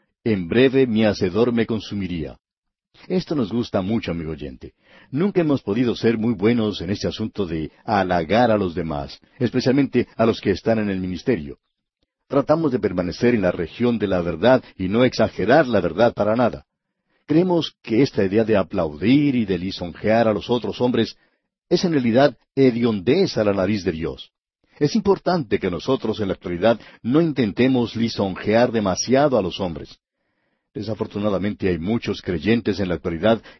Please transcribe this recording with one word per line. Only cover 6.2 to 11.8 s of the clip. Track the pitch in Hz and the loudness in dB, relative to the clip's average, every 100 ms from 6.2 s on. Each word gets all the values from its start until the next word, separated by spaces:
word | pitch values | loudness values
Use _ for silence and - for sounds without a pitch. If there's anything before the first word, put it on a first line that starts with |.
| 113 | -2
buenos | 98 107 120 107 90 | 0 2 2 0 -4
en | 87 | -6
este | 101 92 | -4 -4
asunto | - 110 - 90 | -6 -8 -6 -6
de | 82 76 _ | -4 -8 _
halagar | - 104 92 87 80 107 120 | -2 0 2 0 2 2 4
a | 107 | 2
los | 92 80 | 0 -4
demás, | 80 73 71 - _ - | -6 -6 -8 -14 _ -4
especialmente | 120 127 127 135 127 123 104 - | -2 0 2 2 2 0 -2 0
a | |
los | 113 - | 0 2
que | 107 | -2
están | 90 113 110 | -2 0 0
en | 104 | 0
el | 95 | -2
ministerio. | 92 87 - 104 71 69 _ _ | -4 -6 -2 -2 -4 -14 _ _